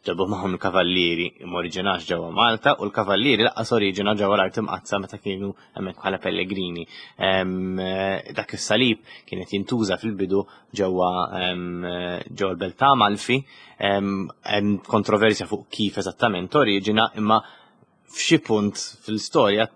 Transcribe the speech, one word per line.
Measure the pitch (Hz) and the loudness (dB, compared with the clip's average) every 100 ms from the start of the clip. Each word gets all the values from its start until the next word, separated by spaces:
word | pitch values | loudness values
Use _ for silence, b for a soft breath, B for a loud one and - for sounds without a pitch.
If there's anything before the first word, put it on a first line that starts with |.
| - | -4
Ġabu | 87 90 | -2 -2
magħhom | 87 95 90 | -2 -4 -2
il-kavallieri, | 95 92 90 90 87 85 87 _ 90 | 0 2 2 2 2 0 -4 _ -8
ma | 87 | -6
oriġinax | 85 92 98 90 - | -4 -4 -2 -2 -2
ġewwa | 87 82 | -4 -4
Malta, | 85 117 113 143 143 | 2 2 4 2 2
u | 104 | -2
l-kavallieri | - 98 98 131 110 | -2 0 2 2 4
laqqas | 117 - 113 | 2 0 0
oriġina | 117 101 95 101 107 | 2 2 0 0 2
ġewwa | 101 101 | 2 4
l-art | 92 - | 2 0
imqazza | 107 92 - 101 | -4 -6 -4 -4
meta | 95 101 | -4 -10
kienu | - 95 98 - b - | -8 -6 -6 -10 b -10
hemmhekk | 95 92 | -10 -6
bħala | 98 95 | -4 -2
pellegrini. | 92 92 92 98 90 85 82 B B B | -2 -2 -4 -4 -6 -8 -12 B B B
Ehm, | 92 95 92 92 92 92 | 2 2 0 -2 -4 -4
eh, | 92 95 98 95 - | -4 -2 -2 -2 -6
dak | - 104 | -8 -8
is-salib | 101 - 107 127 110 B B - | -8 0 2 2 0 B B -12
kienet | 95 92 | -10 -4
jintuża | 101 98 123 104 90 | -4 -2 -2 0 0
fil-bidu | 113 101 95 98 98 B B | -4 -4 0 0 -2 B B
ġewwa, | - 95 90 90 90 87 | -2 0 2 0 0 -2
ehm, | 95 90 90 87 87 87 | -2 -4 -4 -6 -6 -6
eh, | 90 90 87 - | -6 -6 -8 -10
ġewwa | - 98 | -4 -4
l-Belt | 87 95 - | -2 -6 2
ta' | 135 | 4
Amalfi. | 135 104 101 - 127 139 B B B | 6 4 2 0 0 -2 B B B
Ehm, | 101 101 98 98 87 - | 0 2 0 -2 -6 -10
hemm | - 104 104 101 | -2 0 2 -2
kontroversja | - 110 98 107 110 104 90 | 0 0 4 4 4 2 -2
fuq | 107 - | -6 -8
kif | - 104 104 | -4 -2 -2
eżattament | 95 - 120 92 92 151 | -6 0 0 0 0 2
oriġina, | 123 98 101 107 113 107 | 4 2 2 2 2 0
imma | 107 113 B B B B _ _ _ | 2 2 B B B B _ _ _
f'xi | - - 160 | -6 2 2
punt | - 110 104 - - - | 4 2 2 -2 -12 -14
fil-istorja | - 107 - 160 110 104 110 | -8 -6 0 4 4 4 0